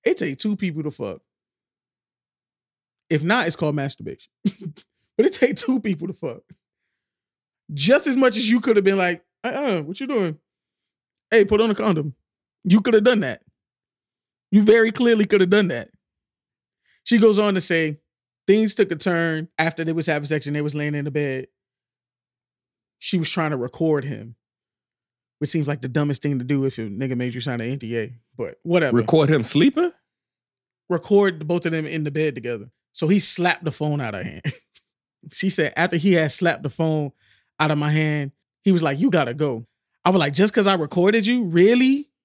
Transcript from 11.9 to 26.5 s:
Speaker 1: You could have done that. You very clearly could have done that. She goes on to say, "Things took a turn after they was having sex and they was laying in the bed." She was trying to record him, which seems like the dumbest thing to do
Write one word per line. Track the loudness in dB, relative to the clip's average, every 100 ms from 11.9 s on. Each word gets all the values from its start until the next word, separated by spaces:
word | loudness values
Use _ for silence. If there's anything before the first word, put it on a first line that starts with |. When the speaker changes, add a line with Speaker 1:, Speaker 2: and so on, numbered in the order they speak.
| 0 -2 -10 _ _ _ _
Speaker 1:
You | 2 4
could | 6
have | 4
done | 4 2
that. | -2 -8 _ _ _ _ _ _ _ _ _ _ _
You | 4
very | 6 6 4
clearly | 2 2 4 4
could | 2
have | 4
done | 2 2
that. | -4 -8 _ _ _ _ _ _ _ _ _ _ _
She | 0 4
goes | 6 4
on | 2
to | 0
say, | -2 -2 -2 -6 _ _ _ _ 2
"Things | 4 4
took | 0 -2
a | -2
turn | -2 -2 -2 -4 -8 -4
after | -4 -2
they | -4
was | -2 -2
having | -4 -2
sex | -6 -4
and | -4
they |
was | -4
laying | -4 -6
in | -4
the | -6
bed." | -4 -4 -6 -12 _ _ _ _ _ _ _ _ _ _ _ _ _ _ _
She | -4 -4
was | -2
trying | -4 -4
to | -4
record | -8 -4 0 0
him, | -4 -12 -14 -20 _ _ _ _ _ _ _ _ _ _
which | -4
seems | -4 -4
like | -6
the | -4
dumbest | -2 -2 -4
thing | -4 -6
to |
do | -2